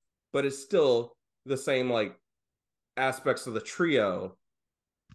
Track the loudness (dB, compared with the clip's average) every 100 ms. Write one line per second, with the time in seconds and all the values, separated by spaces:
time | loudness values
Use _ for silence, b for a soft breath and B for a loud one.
0 | _ _ _ -2 -2 -4 -2 2 4 4
1 | 0 _ _ _ -6 -4 -2 0 0 0
2 | -2 -6 _ _ _ _ _ _ _ -4
3 | -2 -2 -2 -2 -4 -8 -6 -2 2 4
4 | 2 0 -6 -12 _ _ _ _ _ _
5 | _